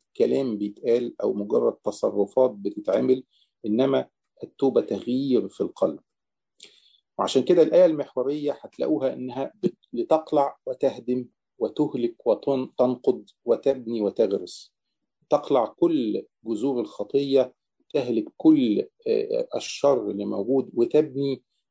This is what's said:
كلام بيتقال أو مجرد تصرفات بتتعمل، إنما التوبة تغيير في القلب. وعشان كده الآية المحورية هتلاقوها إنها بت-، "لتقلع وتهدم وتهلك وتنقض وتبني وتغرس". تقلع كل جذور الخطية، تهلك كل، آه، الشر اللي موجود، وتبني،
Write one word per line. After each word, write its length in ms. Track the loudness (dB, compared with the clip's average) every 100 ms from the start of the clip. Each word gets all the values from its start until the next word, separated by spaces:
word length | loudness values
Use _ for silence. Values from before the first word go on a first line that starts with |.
| _ 0
كلام 400 | 0 0 -2 -4
بيتقال 640 | -6 -4 0 0 0 -4
أو 120 | -4
مجرد 400 | -2 -2 0 0
تصرفات 760 | -2 -6 -4 -2 0 0 2 0
بتتعمل، 720 | 0 -8 -6 -2 0 2 0 -2 _ _ _ -4
إنما 420 | 0 0 0 -4 _ _ _
التوبة 380 | -18 -2 0 2
تغيير 640 | 0 -2 -4 -4 0 0 0
في 120 | -4
القلب. 380 | -6 -2 -4 -4 _ _ _ _ _ _ -20 _ _ _ _ -6
وعشان 240 | -2 0
كده 180 | 4 4
الآية 240 | 6 6 4
المحورية 720 | 2 -6 -6 -4 -4 -4 -6
هتلاقوها 520 | -10 -6 -2 0 -2
إنها 400 | -4 -8 -8 -8 -4
بت-، 240 | -4 -4 _
"لتقلع 640 | -6 0 0 2 0 0 -4 -10
وتهدم 640 | -2 -2 -2 -4 -4 -6 _ _ -6
وتهلك 680 | -4 -2 -2 -2 -4 -2 -2
وتنقض 960 | 0 0 -2 -2 0 0 0 -2 -2 -6 _ -2
وتبني 560 | 0 0 -2 -4 -2
وتغرس". 720 | -2 0 0 -2 -6 -16 -20 _ _ _ _ _ -4
تقلع 360 | -2 0 0 0
كل 600 | 0 0 0 -2 -4 -8 _ -8
جذور 340 | -4 -4 -4
الخطية، 720 | -6 -8 -2 -2 2 2 2 -4 _ _ _
تهلك 320 | -4 -2 -2 -4 2
كل، 500 | 6 6 4 0 -2 _ -2
آه، 400 | 0 0 -2 -4 -6
الشر 540 | -8 0 2 2 0
اللي 140 | -4 -4
موجود، 440 | -4 0 0 0
وتبني، 720 | 0 2 2 2 -2 -4 -6 _ _ _